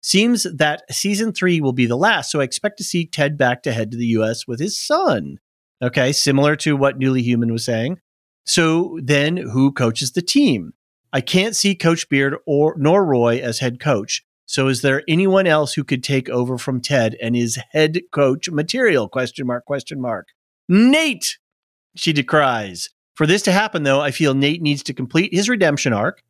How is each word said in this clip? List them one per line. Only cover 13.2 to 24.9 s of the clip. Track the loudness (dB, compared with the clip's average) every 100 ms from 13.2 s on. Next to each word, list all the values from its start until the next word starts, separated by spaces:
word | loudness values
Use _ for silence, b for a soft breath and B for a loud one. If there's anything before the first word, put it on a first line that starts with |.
| 4 2
as | -2 -4
head | -4 -4
coach. | 0 0 -2 -8 _ _
So | -8 0 0
is | 2
there | 0 0 0
anyone | 2 4 4 4
else | 2 0
who | -4
could | -4 -4
take | 0 -2 0
over | -2 -2 -4
from | -4 -6
Ted | 0 0 0 -2
and | -2 -2
is | -2 -4 -4
head | 0 0 0 -6
coach | 0 0 0 -4
material? | -4 -4 0 2 2 0
Question | -4 -6 -6 -6
mark, | -6 -4
question | -8 -6 -8
mark. | -6 -6 -10 _ _ _ 0
Nate," | 2 4 2 0 -2 -8 -10 _ _ _ _ _
she | -6 -2
decries. | 0 2 2 2 0 -6 -10 -14 _ _
"For | -2 0
this | 2
to | 2
happen, | 0 0 -2
though, | 2 2
I | 0
feel | 0 0
Nate | 2 0 0
needs | -2 -2
to | -4